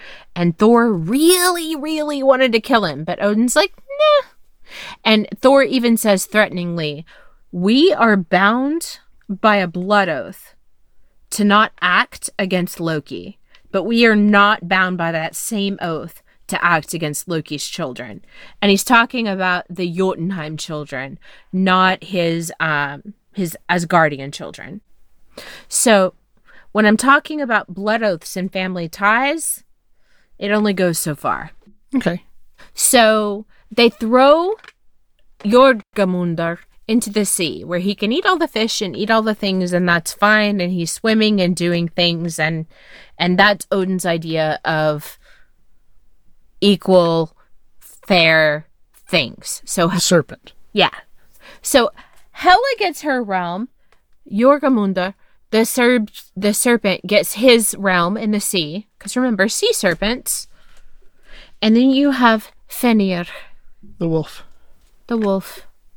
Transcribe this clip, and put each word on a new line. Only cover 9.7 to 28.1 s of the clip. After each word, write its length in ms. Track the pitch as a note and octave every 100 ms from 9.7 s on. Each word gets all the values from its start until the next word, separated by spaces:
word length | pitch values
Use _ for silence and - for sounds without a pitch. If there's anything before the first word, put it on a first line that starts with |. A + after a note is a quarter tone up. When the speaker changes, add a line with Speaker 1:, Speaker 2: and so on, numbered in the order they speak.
| F3 F3+ G#3 F#3
Speaker 1:
oath 460 | D3 F2 - - _ _ _ _ - - _ _
to 140 | -
not 280 | G#3 G3+ G#3+ -
act 480 | F3+ F#3 B3+ - - -
against 400 | F#3+ F#3 F3 -
Loki, 580 | E3 D#3 - G2+ F#3+ - _ - -
but 120 | G3
we 220 | F3+ A#3 A#3
are 100 | G#3
not 520 | G#3 G#3 G3+ G#3+ E3+
bound 300 | F#3+ F#3 F3+
by 140 | E3
that 240 | E3 D#3+ -
same 420 | - G#3+ G3 G3
oath 400 | F3 D#3 E3+ - _ _ -
to 160 | F#3+
act 300 | F3 E3+ D3+
against 340 | E3+ D#3+ D3 -
Loki's 380 | E3 D3+ D3 -
children." 560 | - D3+ B2 A#2+ G2+ - - - -
And 80 | G3+
he's 140 | G3
talking 440 | - A#3+ A#3 B3+ A3+
about 380 | F#3+ F#3 F3+ -
the 200 | F3+ F3+
Jotunheim 680 | E3+ F#3+ F3+ E3+ F#3+ D3+ D#3
children, 600 | - D#3 C#3+ C3 C3+ F#3 - - _
not 520 | F#3 F#3 F#3 F#3 F#3
his, 480 | - F#3+ E3+ E3 E3 -
um, 540 | D#3+ D3 C#3+ C#3+ - - _
his 240 | - F3+ - -
Asgardian 640 | F3+ E3+ F3 D#3 C#3+ C3+
children. 480 | - E3 - - G3+ - - - _ - - - - -
So 460 | - - G#3 F#3 - _ _ _ - -
when 120 | G#3 G#3+
I'm 120 | G#3+
talking 440 | B3+ C#4+ - D#4
about 320 | C4+ A3 -
blood 300 | F#3 G3+ A3+
oaths 320 | A3